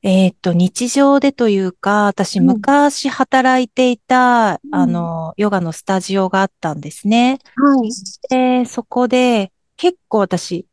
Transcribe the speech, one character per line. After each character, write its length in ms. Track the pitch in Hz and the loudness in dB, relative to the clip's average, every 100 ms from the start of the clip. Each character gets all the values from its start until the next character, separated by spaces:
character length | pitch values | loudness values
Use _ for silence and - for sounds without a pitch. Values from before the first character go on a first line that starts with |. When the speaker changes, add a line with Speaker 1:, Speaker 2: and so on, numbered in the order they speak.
Speaker 1:
え 260 | 202 190 185 | 2 2 2
ー 40 | |
っ 40 | - | 0
と、 140 | 180 | -2
日 340 | 170 185 - 247 | 0 0 -2 -2
常 320 | 277 277 277 | 2 4 4
で 100 | 277 | 2
と 200 | 269 233 | 0 0
い 80 | 196 | 0
う 140 | 185 | -2
か、 340 | - 196 208 208 | -4 0 2 2
私、 320 | - 190 196 | 0 -4 2
Speaker 2:
う 20 | |
ん。 40 | 175 | 2
Speaker 1:
昔 640 | 220 208 285 285 - 269 | 2 2 4 2 0 -6
働 520 | - 262 262 254 254 | -2 0 2 2 0
い 60 | 254 | 0
て 220 | - 254 | 0 0
い 80 | 240 | 0
た、 560 | _ 254 247 240 214 170 | _ 2 4 4 2 -2
Speaker 2:
う 40 | 285 | -6
ん。 40 | |
Speaker 1:
あ 120 | 190 175 | -2 0
の、 480 | 175 170 165 160 - | 0 -4 -6 -8 -4
ヨ 140 | 208 | -2
ガ 100 | 196 | 0
の 120 | 170 | -4
ス 100 | 160 | -8
タ 160 | - 190 | -4 -4
ジ 180 | 180 196 | -2 -2
オ 100 | 190 | 0
が 120 | 190 | 0
あ 40 | |
っ 60 | 196 _ | -2 _
た 140 | 165 | -8
ん 60 | 151 | -8
で 100 | 151 | -12
す 160 | - 202 | -8 0
ね。 320 | 226 247 269 _ | 2 2 -2 _
Speaker 2:
は 300 | - 277 269 | -4 0 0
い。 60 | 220 254 190 - - | -2 -8 -16 -18 -6
Speaker 1:
で、 340 | 254 254 254 | -2 0 0
そ 180 | 247 - | -4 -8
こ 240 | - 247 247 | -8 -4 0
で、 460 | 254 254 226 190 _ _ - | 0 2 0 -4 _ _ -4
結 220 | 359 359 _ | -4 -4 _
構 100 | 220 | -2
私 480 | 190 180 - 175 - | -2 -4 -6 -10 -10